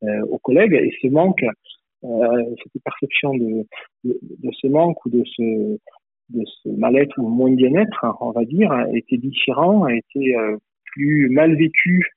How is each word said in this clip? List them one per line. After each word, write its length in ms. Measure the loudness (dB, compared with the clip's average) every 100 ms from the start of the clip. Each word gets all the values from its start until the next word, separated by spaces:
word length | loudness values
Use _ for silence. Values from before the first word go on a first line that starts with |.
euh, 220 | -4 -4 -4
aux 100 | -4
collègues. 340 | 2 4 6
Et 200 | 4 2 0
ce 60 | 0
manque, 360 | 2 2 2 -2 -6 -14 -20 _ _
euh, 520 | -6 0 2 2 -2 -8
cette 200 | -14 -12
perception 500 | -10 -6 -4 -2 -2
de, 320 | -2 -2 -2 -6 -12 -20 _
de, 160 | -6 -6
de 300 | -8 -10 -10 -4
ce 80 | 0
manque 380 | 2 2 -2 -2
ou 40 |
de 140 | 0 0 -2
ce, 420 | -2 -2 -2 -6 -10 -20 _ _ _
de 140 | -8 -8 -10
ce 60 | -8
mal-être 480 | -2 2 2 2 0
ou 100 | -2
moins 240 | 2 2
bien-être, 520 | 4 4 2 0 -2
hein, 120 | -6 -4
on 120 | -4
va 120 | -4
dire, 280 | -2 0 0
hein, 160 | 0 -2
était 240 | -4 -2 -4
différent, 680 | -4 -4 -2 0 2 2 2
était, 480 | -2 -4 -4 0 0
euh, 200 | -2 -6 -10 _ -18
plus 360 | -4 0 2 2
mal 260 | 4 4 4
vécu, 560 | 2 0 0 0 0